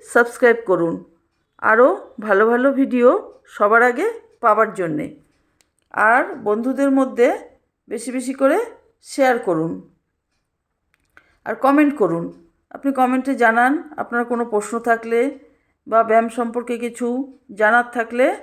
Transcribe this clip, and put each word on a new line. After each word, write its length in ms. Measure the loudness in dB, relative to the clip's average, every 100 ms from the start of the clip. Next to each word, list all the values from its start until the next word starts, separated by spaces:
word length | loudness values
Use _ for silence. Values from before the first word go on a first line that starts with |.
| 0
সাবস্ক্রাইব 460 | 0 0 2 2 2 0
করুন 240 | 0 0 -4 -12 _ _ _ _ _ 2
আরও 180 | 4 4 2 -10 -14 -2
ভালো 180 | 2 2
ভালো 160 | 2 0 0
ভিডিও 280 | 0 4 4 4 -4 -20 _ -2
সবার 260 | 2 4 4
আগে 160 | 0 -4 -6 _ _
পাওয়ার 280 | 0 2 0 -2
জন্যে। 280 | -6 -6 -8 -14 _ _ _ _ _ _ _ 0 2
আর 120 | 2 0 -6 -4
বন্ধুদের 440 | -2 -2 -2 0 2
মধ্যে 300 | 0 2 0 0 -10 _ _ _ _
বেশি 220 | -10 -8 -8
বেশি 180 | -8 0
করে 180 | 0 2 -2 -12 _ _ -12
শেয়ার 300 | 0 0 0 -2
করুন 260 | -2 -4 -8 -16 _ _ _ _ _ _ _ _ _ _ _ _ _ _ _ -10
আর 80 | 0
কমেন্ট 280 | 2 4 2 2
করুন। 240 | 0 0 -6 -12 _ _ _
আপনি 160 | -6 -4 0
কমেন্টে 340 | 0 0 -2 2
জানান 280 | 2 4 2 0 -6 -12
আপনার 220 | -6 -4 -4
কোনো 140 | -4 -2
প্রশ্ন 220 | -4 -4 -6 -2
থাকলে 320 | -2 0 -2 -2 -4 _ _ _ _ -2
বা 140 | 0 4
ব্যায়াম 200 | 2 2 -6
সম্পর্কে 360 | -6 -6 -6 -6
কিছু 220 | -8 -6 -6 -4 -8 -14 _ 0
জানার 260 | 2 2 0 -6
থাকলে 300 | -6 0 0 -2